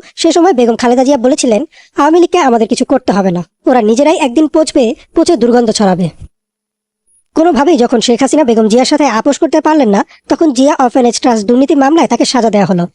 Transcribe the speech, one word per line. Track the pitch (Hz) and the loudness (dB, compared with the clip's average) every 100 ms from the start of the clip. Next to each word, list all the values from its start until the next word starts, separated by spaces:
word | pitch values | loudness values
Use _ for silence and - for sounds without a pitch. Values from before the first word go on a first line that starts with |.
| - - | -4 -4
সে | 330 | -2
সময় | 339 339 247 | 2 2 2
বেগম | 233 226 | 0 0
খালেদা | 240 247 | 0 0
জিয়া | 254 285 | 0 0
বলেছিলেন, | 247 302 247 208 311 _ _ - | 0 0 0 -2 -4 _ _ -2
"আওয়ামী | 294 339 | 0 2
লীগকে | 339 359 | 2 0
আমাদের | 277 233 226 | 0 0 -2
কিছু | 226 | -2
করতে | - 262 - | -2 -2 -2
হবে | 202 190 | -2 -2
না, | 175 165 _ 330 | -4 -8 _ -2
ওরা | 254 | 0
নিজেরাই | 214 226 294 349 | 0 2 0 0
একদিন | 277 240 311 | -2 0 0
পচবে, | 311 311 294 226 302 _ | 0 0 0 -2 -4 _
পচে | - 330 302 | -4 0 0
দুর্গন্ধ | 233 240 233 | 2 0 0
ছড়াবে।" | 214 196 180 170 - - _ _ _ _ _ _ _ _ _ _ - | 0 0 0 -4 -8 -20 _ _ _ _ _ _ _ _ _ _ -2
কোনোভাবেই | 339 262 285 285 | 0 2 2 2
যখন | 240 233 | 2 0
শেখ | 226 233 | 0 0
হাসিনা | 269 294 | 0 0
বেগম | 277 226 220 | 0 0 2
জিয়ার | 233 254 | 2 0
সাথে | 302 285 220 | 0 0 -2
আপোষ | 285 262 | -2 -2
করতে | 320 311 | 0 0
পারলেন | 302 311 233 | 0 0 2
না, | 196 302 - - | 0 -2 -10 -6
তখন | 302 320 | -2 0
জিয়া | 240 277 320 | 2 0 2
অরফানেজ | 254 269 240 - | 0 0 0 0
ট্রাস্ট | 254 226 202 | -2 -2 0
দুর্নীতি | 247 269 | 0 2
মামলায় | 294 269 330 269 | 2 2 2 0
তাকে | - | -2
সাজা | 285 254 220 | -2 0 0
দেওয়া | 202 185 | 0 0
হলো। | 180 175 | -2 -4